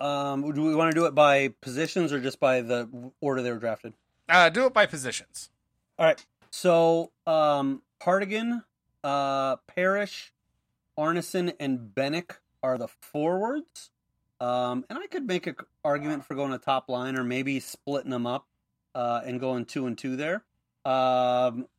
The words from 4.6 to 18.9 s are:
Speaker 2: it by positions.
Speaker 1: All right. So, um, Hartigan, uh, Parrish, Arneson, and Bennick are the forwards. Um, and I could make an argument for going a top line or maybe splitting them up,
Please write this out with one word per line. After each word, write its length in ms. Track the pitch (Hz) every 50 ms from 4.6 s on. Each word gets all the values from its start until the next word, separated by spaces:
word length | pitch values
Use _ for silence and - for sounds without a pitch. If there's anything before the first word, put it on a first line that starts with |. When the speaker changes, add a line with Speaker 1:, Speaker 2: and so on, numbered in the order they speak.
| 262
Speaker 2:
it 80 | 254 254
by 120 | - 208
positions. 640 | - - 147 131 123 - - - _ - - - - _ _ _ _ _ _ _ _ _ -
Speaker 1:
All 60 | 165
right. 200 | 160 147 - - _ _ _ _ -
So, 600 | - - - 180 170 165 165 165 165 165 165 - _ _ -
um, 580 | 165 160 156 151 147 147 139 135 135 135 131 _ _ _ - -
Hartigan, 640 | 175 180 196 202 190 208 214 226 233 240 233 - _ _ _ _ _ _ _ -
uh, 520 | 143 139 143 135 139 135 135 135 135 131 - _ _
Parrish, 640 | - 180 180 190 196 202 208 196 - - - - _ _ _ _ _ _ _ _ _ _ _ _ - -
Arneson, 560 | 151 156 170 175 170 - - 185 175 175 - -
and 320 | 151 135 131 123 117 107 98
Bennick 380 | 131 135 139 151 170 175 - - - _ _ _ - -
are 120 | 131 131
the 120 | 120 117 110
forwards. 1000 | - _ - - - 151 151 165 180 185 208 233 277 302 - _ - - - - _ _ _ _ _ _ _ _ _ -
Um, 440 | 123 123 123 123 123 123 123 127 127 -
and 80 | - 294
I 80 | 392
could 200 | 392 - 370 277
make 200 | 233 180 175 -
an 100 | 175 143 - - _ _ _ -
argument 420 | 151 143 147 147 151 156 139 135
for 80 | - 147
going 180 | 135 143 135 131
a 60 | 123
top 320 | - - 135 131 - -
line 260 | 127 123 127 131 131
or 80 | 131 127
maybe 340 | 120 123 127 135 135 139 131
splitting 500 | - - - - - 139 143 139 - 135
them 160 | 131 123 120
up, 200 | 120 123 139 - _ _ _ _ _ _ _ _ _